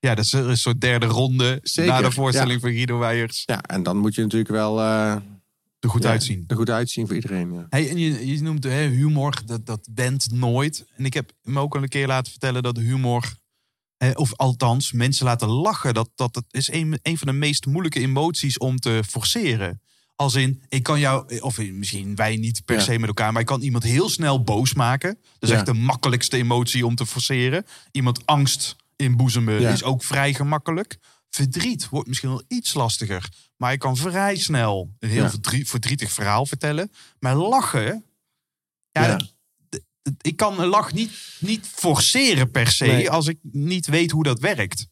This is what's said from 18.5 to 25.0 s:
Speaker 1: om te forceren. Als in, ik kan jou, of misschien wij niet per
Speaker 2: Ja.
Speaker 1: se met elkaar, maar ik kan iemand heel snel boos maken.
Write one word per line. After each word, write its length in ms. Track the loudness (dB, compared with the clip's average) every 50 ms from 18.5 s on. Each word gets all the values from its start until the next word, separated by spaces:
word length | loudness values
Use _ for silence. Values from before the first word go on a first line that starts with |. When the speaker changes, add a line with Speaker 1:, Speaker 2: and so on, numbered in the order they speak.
| -2 -2
Speaker 1:
om 180 | -2 -2 -2 -2
te 240 | 0 0 0 0 0 -2
forceren. 720 | -4 -2 -2 0 0 0 0 0 0 0 -2 -4 -6 -8 _ _ _ _ _ _ _
Als 180 | _ -2 0 2
in, 280 | 2 2 2 0 -2 -6 -4
ik 140 | -4 -2 0
kan 160 | 0 0 2
jou, 400 | 2 2 0 0 -2 -6 -10 -6
of 180 | -6 -6 -4 -4
misschien 560 | -6 -6 -6 -6 -6 -6 -6 -6 -6 -6 -2
wij 200 | -2 0 0 0
niet 280 | 0 -2 -2 -4 -4 -4
per 120 | -2 0
Speaker 2:
Ja. 60 | 0 2
Speaker 1:
se 160 | 2 0 0
met 100 | 0 -2
elkaar, 240 | 0 0 0 0 0
maar 80 | 0
ik 60 | 0
kan 140 | 0 0 -2
iemand 240 | 0 0 0 0 0
heel 240 | 2 2 2 2 2
snel 340 | 0 0 0 2 2 2 2
boos 320 | 2 2 2 2 0 2
maken. 400 | 2 2 2 2 0